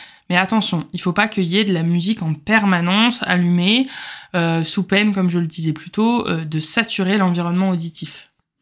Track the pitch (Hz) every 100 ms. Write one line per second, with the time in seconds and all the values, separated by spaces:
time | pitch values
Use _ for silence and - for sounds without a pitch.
0 | - - - 175 185 220 - 170 - 180
1 | 180 175 214 208 175 190 208 175 170 175
2 | 175 220 160 147 - 220 202 180 175 196
3 | 233 247 - 180 175 175 180 233 262 -
4 | - - - 175 165 165 160 - 185 196
5 | 214 196 180 175 165 165 160 151 - -
6 | 226 240 - 165 156 156 156 - 208 -
7 | 185 208 185 175 170 180 190 180 165 -
8 | 160 - - _ _ _